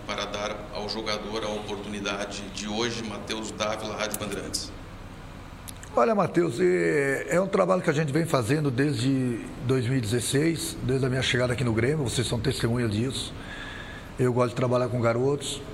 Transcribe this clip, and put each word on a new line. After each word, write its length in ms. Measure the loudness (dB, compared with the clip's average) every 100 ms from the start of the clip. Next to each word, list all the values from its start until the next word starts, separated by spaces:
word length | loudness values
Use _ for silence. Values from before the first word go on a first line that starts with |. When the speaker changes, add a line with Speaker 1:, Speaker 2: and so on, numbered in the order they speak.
| -6
Speaker 1:
para 180 | -4
dar 320 | -4 -4 -4 -6 -8
ao 140 | -6 -4
jogador 560 | -4 -4 -4 -4 -4
a 40 | -4
oportunidade 920 | -4 -4 -6 -6 -4 -4 -2 -4 -6 -8
de 120 | -6 -4
hoje? 360 | 0 0 -2
Matheus 460 | -6 -6 -6 -6 -6
Dávila, 460 | -2 -2 -2 -4 -4
Rádio 220 | -2 -2
Bandeirantes. 540 | -4 -6 -4 -6 -6 -10 -12 -14 -14 -14 -14 -14 -14 -14 -14 -14 -4
Speaker 2:
Olha, 180 | 2 4
Matheus, 460 | 4 2 4 2 4
é, 680 | 4 4 4 2 2 0 0
é 120 | 0
um 60 | 2
trabalho 340 | 4 4 4
que 100 | 2
a 20 |
gente 200 | 2 2
vem 120 | 2
fazendo 480 | 2 2 2 2 2
desde 680 | 2 2 2 2 2 2 -2 -6 -4
dois 220 | 2 2 2
mil 120 | 2
e 20 |
dezesseis, 760 | 2 0 2 2 4 2 -2 -4
desde 240 | 0 2 2
a 20 |
minha 140 | 2
chegada 300 | 2 4 2
aqui 100 | 2
no 100 | 2
Grêmio, 300 | 4 4 2
vocês 240 | 2 0 0
são 140 | 0
testemunhas 500 | 0 0 2 2 2
disso. 420 | 2 0 -2 -6 -8 -10 -10 -10 -10 -10 -12 -8 0
Eu 140 | 2
gosto 180 | 4 2
de 60 | 2
trabalhar 320 | 2 2 2
com 120 | 2
garotos 640 | 2 4 2 0 -2 -8 -8